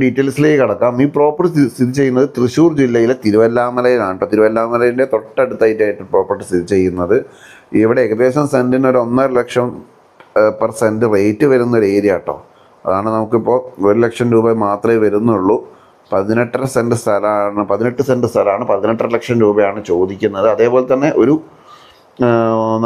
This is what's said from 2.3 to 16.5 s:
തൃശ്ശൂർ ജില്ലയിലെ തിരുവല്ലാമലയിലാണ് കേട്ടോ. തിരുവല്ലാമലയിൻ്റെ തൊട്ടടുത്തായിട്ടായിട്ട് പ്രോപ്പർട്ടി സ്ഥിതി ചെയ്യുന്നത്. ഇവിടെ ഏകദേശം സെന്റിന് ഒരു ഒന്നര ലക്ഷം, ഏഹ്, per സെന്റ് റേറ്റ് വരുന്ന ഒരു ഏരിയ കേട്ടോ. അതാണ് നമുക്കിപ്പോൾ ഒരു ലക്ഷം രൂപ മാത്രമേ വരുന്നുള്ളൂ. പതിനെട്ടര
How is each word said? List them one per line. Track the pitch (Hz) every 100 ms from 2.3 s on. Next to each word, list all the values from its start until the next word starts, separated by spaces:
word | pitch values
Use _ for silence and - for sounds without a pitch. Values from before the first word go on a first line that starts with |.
| -
തൃശ്ശൂർ | 123 123 165 151
ജില്ലയിലെ | 131 120 117 127
തിരുവല്ലാമലയിലാണ് | 107 104 117 117 120 123 123 123 101
കേട്ടോ. | 92 101
തിരുവല്ലാമലയിൻ്റെ | 107 107 113 117 117 120 123 131
തൊട്ടടുത്തായിട്ടായിട്ട് | 110 107 - 127 110 113 107 107 98 95
പ്രോപ്പർട്ടി | 98 92 98 95
സ്ഥിതി | 90 87
ചെയ്യുന്നത്. | 98 92 90 90 117 - - - - _ -
ഇവിടെ | 110 127 120
ഏകദേശം | 110 127 127 143
സെന്റിന് | 131 123 127 131
ഒരു | 127
ഒന്നര | 117 123 135 123
ലക്ഷം, | 120 - 123 76 - _ _ _ - -
ഏഹ്, | 107 107
per | 113 110
സെന്റ് | 113 107 117 104
റേറ്റ് | 101 107 147
വരുന്ന | 131 120 120
ഒരു | 101 101
ഏരിയ | 101 90
കേട്ടോ. | - 71 - _ _ _ -
അതാണ് | 92 107 110
നമുക്കിപ്പോൾ | 110 117 107 123 - - 101
ഒരു | 110 117
ലക്ഷം | 113 120 113
രൂപ | 113 113
മാത്രമേ | 104 101 113 113
വരുന്നുള്ളൂ. | 107 101 113 107 92 120 - - _ _ _
പതിനെട്ടര | 101 98 113 120